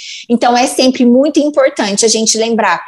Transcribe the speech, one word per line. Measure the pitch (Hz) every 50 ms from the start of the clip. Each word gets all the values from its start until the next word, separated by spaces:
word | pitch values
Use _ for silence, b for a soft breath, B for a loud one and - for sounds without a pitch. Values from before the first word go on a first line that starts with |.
| B B B B B B
Então, | 240 240 - 240 240
é | 240 254
sempre | 277 - - 262 262 262 - 254
muito | 240 240 254 269 311 294 311
importante | 277 302 294 302 262 285 - - 247 202 196 202 -
a | 220
gente | 208 220 220 208 - 220
lembrar | 226 226 233 214 214 190 175 214 B